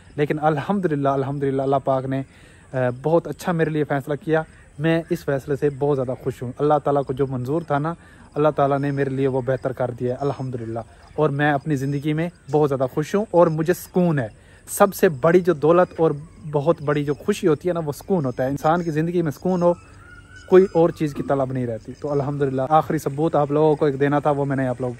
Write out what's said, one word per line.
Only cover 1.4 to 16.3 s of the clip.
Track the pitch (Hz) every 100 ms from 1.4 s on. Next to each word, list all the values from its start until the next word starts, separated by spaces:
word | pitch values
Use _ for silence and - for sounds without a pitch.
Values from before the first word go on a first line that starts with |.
| 139 135
अल्लाह | 135 139
पाक | 135 135 131
ने, | 135
अ, | 131 - - - - 131 123 123
बहुत | 147 165 165
अच्छा | - -
मेरे | 165 156
लिए | 156
फ़ैसला | 143 143 139
किया। | 147 - 160 160 - - -
मैं | 160 165 165
इस | 170
फ़ैसले | - 139 147 139
से | 147
बहुत | 135 143 139
ज़्यादा | 127
खुश | 123 135 -
हूँ। | 123 -
अल्लाह | 147 143
ताला | 143 143
को | 135
जो | 127 135
मंजूर | 131 123 160 165
था | 143
ना, | 156 170 - - - 147
अल्लाह | 151
ताला | 147 139 139
ने | 143
मेरे | 139 139
लिए | 131 135
वो | 131
बेहतर | 123 127 135
कर | 117 123
दिया | 117 123
है, | 123
अल्हम्दुलिल्लाह। | 139 135 131 123 113 117 - - - -
और | 151
मैं | 139 147
अपनी | 143 156 139
ज़िंदगी | 139 143 151
में | 151 175 - -
बहुत | 151 151
ज़्यादा | 135 131
खुश | - 156
हूँ | 202 208
और | 170 170
मुझे | 156 160
सुकून | 180 - 180 175 147
है। | 110 - - - -
सबसे | - 202 - 190
बड़ी | 135 160 180
जो | 180
दौलत | 151 147 175 180 -
और | 160 147 160